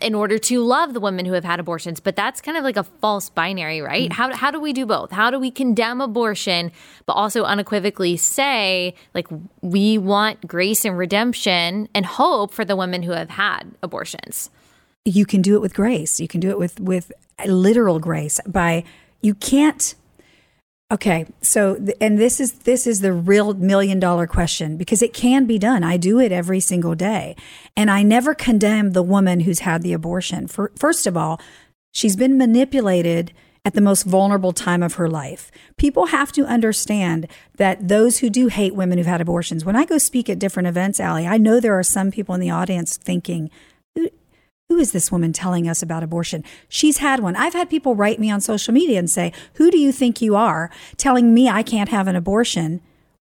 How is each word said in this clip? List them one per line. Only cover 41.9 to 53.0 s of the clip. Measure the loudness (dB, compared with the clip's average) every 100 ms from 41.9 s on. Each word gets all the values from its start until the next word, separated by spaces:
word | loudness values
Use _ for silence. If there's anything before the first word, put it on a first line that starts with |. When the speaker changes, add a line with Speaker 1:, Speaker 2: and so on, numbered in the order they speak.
| 0 -2
Speaker 2:
people | -4 -4
in | -4
the | -2
audience | -2 -2 -4 -4 -8
thinking, | -6 -6 -4 -8 -8 _ _ _ _
"Who, | -6 -6 _ _ _ _ _ -2
who | 0
is | 2
this | 0 -2
woman | -2 -2
telling | -2 -2 -2 -2
us | -4
about | -6 -6
abortion? | -6 -6 -6 -8 -12 -20 -10
She's | 0 2 2
had | 0 0
one." | -2 0
I've | -2
had | -2 -2
people | -2 0
write | 2 0 0
me | -2
on | -2
social | -2 -4 2
media | 2 4 0
and | 0
say, | -2 -2 -6 -12
"Who | 2 4
do | 6
you | 4
think | 2 0 2
you | 2
are | 4 2 0 -6 -12 -20 -2
telling | 2 4 6
me | 6 6
I | 2
can't | 0 -2 0
have | 0 0
an | -2
abortion | 0 0 0 -2 -2 -4 _ _